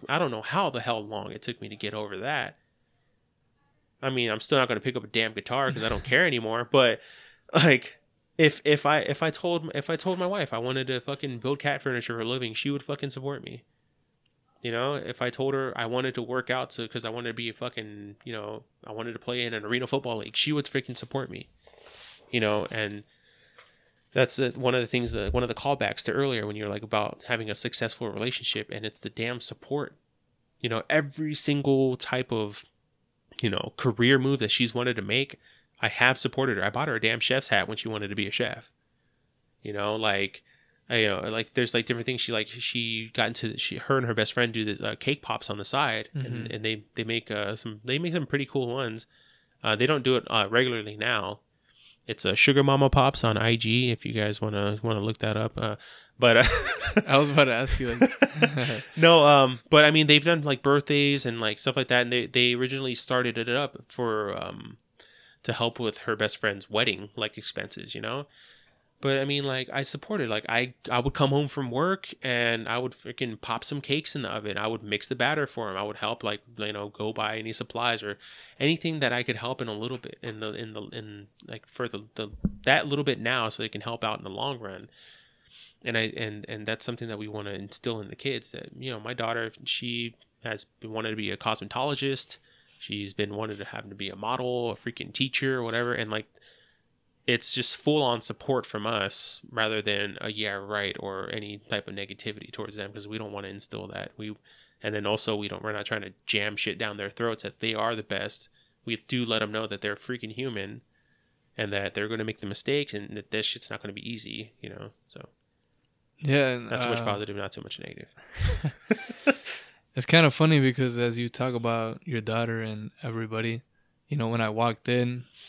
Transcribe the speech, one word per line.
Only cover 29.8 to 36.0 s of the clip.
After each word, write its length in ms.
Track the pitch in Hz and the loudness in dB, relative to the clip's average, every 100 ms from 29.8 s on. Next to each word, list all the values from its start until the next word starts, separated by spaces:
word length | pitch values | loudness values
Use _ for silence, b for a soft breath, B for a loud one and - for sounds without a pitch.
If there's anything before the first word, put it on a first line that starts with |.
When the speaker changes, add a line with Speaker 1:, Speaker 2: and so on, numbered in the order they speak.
| 143 - _ _ _ _ _ _ | -4 -10 _ _ _ _ _ _
Speaker 1:
You 80 | 120 | -4
know, 140 | 113 - | -2 2
every 460 | 151 147 139 156 | 2 2 -2 -4
single 640 | 151 - 143 139 135 131 127 | 0 2 2 4 4 4 0
type 340 | - 127 127 | -2 -2 -2
of, 340 | 113 104 104 - _ _ _ _ _ _ - | -2 -2 -6 -12 _ _ _ _ _ _ -2
you 80 | 113 | 0
know, 240 | 95 - - | 0 -4 -2
career 420 | 127 104 120 135 | 0 4 6 6
move 220 | 131 139 | 4 2
that 100 | 113 | 2
she's 240 | - 120 | 2 2
wanted 220 | 113 123 117 | 0 -2 -2
to 60 | |
make, 360 | 98 117 139 - b b b b | 0 -2 -2 -8 b b b b
I 80 | 107 | -2
have 300 | - | 4